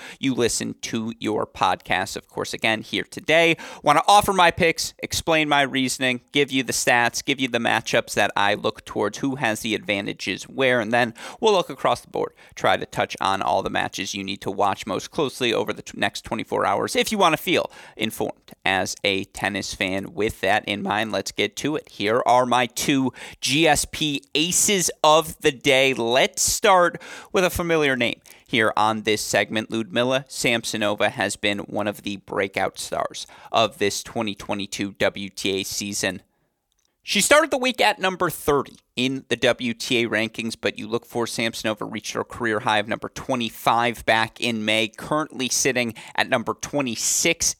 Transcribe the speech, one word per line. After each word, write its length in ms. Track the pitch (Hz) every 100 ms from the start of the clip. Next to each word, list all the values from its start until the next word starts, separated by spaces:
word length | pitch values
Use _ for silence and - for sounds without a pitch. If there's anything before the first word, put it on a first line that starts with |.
| - -
you 160 | 135
listen 400 | 123 117 - 113 110
to 320 | - 117 110 -
your 260 | 107 107 107
podcasts. 720 | - 92 95 - 92 95 -
Of 100 | -
course, 260 | - 98
again, 300 | - 113 110
here 220 | - 98
today, 520 | - - - 160 170 156 - -
wanna 180 | 147 147 -
offer 240 | 202 208
my 180 | 190 175
picks, 420 | - 170 - - -
explain 500 | - - - 160 151
my 140 | 143
reasoning, 600 | 135 135 127 - 131 123 _
give 180 | 143 135
you 140 | 131
the 80 | 120
stats, 520 | 120 - 120 117 -
give 140 | - 139
you 80 | 131
the 120 | 117
matchups, 480 | 117 110 - 120 -
that 160 | - 101 -
I 180 | 101
look 300 | 104 113 -
towards, 340 | - 117 104 -
who 180 | 139 135
has 240 | 117 110
the 140 | 117
advantages 720 | 107 90 101 107 101 107 95
where, 360 | - 123 131 123
and 120 | 107
then 220 | 120 120 - - -
we'll 120 | 220
look 180 | 196 -
across 300 | 135 131 120
the 100 | -
board, 220 | - - _ -
try 220 | - 113 95
to 100 | -
touch 300 | - 98 -
on 220 | 98 98
all 200 | - 98
the 80 | 95
matches 440 | 95 98 - 98
you 100 | 98
need 160 | 98 98
to 80 | -
watch 360 | 95 101 95 -
most 240 | 92 -
closely 420 | - 135 - 123
over 200 | - 107
the 100 | -
t-, 160 | - -
next 240 | 101 -
twenty-four 440 | - 113 - 107 95
hours 300 | 101 110 254
if 140 | 233
you 60 | 214
wanna 180 | 175 156
feel 340 | - 127 - - - -
informed 560 | 110 - 107 - - -
as 320 | 92 95 98 -
a 200 | 101 95
tennis 500 | - - 98 98 -
fan. 380 | - 98 98 98
With 280 | 90 110 -
that 240 | 95 107 -
in 160 | 101
mind, 300 | 98 101 110
let's 200 | 98 -
get 240 | - 104 -
to 200 | 139 151
it. 120 | -
Here 340 | - 104 120 -
are 200 | 123 123
my 200 | 123 120
two 460 | - - 139 127 - - -
G 260 | 123 143 160
S 180 | 143
P 380 | - - 151 143 -
aces 560 | 147 170 - - 196 - -
of 360 | 156 156 160 -
the 120 | 151
day. 420 | 131 147 131 135
Let's 480 | 120 117 127 202 -
start 580 | - - 214 185 175 165 - - -
with 120 | 190
a 60 | 180
familiar 460 | - 170 160 143 127
name 240 | 120 - - - -
here 260 | 120 110 -
on 260 | 107 110
this 180 | 107 104
segment. 500 | - 104 104 110 113
Ludmila 540 | 113 104 107 123 131 139
Samsonova 840 | - 135 117 - 110 104 104 104
has 260 | 120 101 -
been 220 | 104 101
one 260 | - 107 104
of 160 | 101
the 140 | 104 98
breakout 600 | - 101 101 98 95 -
stars 480 | - 80 - - - - -
of 260 | - 107 -
this 240 | 101 -
twenty 320 | - 120 107
twenty-two 580 | 98 - 104 98 - 101
W 360 | - 101 101 98
T 320 | - 101 95
A 20 |
season. 580 | 95 - 101 101 98 92 _ _ _ _ _ _ _ _
She 180 | - 202
started 300 | - 294 311
the 80 | 277
week 220 | 254 -
at 180 | 208 -
number 300 | 190 185 175
thirty 480 | - - 143 - - _
in 300 | - 127 135 -
the 80 | 117
W 380 | 127 117 123
T 280 | 113 - 120
A 60 | 117
rankings, 480 | 107 110 - 113 -
but 160 | 104 101
you 120 | 107
look 180 | 113 -
for 180 | 123
Samsonova 640 | 113 - 113 - 113 107 110
reached 240 | 110 -
her 100 | 113
career 360 | - - 117 104
high 180 | 110 107
of 100 | 107
number 200 | 101 107
twenty-five 960 | - - 127 113 - 139 117 120 113
back 360 | - 113 113 -
in 240 | 120 113
May, 240 | 107 110 110
currently 600 | - - 151 151 120 127
sitting 460 | - 143 123 117 113 - -
at 120 | 104
number 260 | 127 110
twenty-six 1000 | 107 - 143 131 110 - - 170 165 -